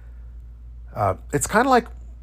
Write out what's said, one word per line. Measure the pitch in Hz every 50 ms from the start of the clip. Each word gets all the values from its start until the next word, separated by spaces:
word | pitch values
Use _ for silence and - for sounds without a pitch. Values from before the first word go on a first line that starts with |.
| - - - - - - - - - - - - - - - - - - -
uh, | 113 104 95 95 - - -
it's | - 143 - -
kinda | - 214 254 277
like, | 254 233 240 - - - - - - -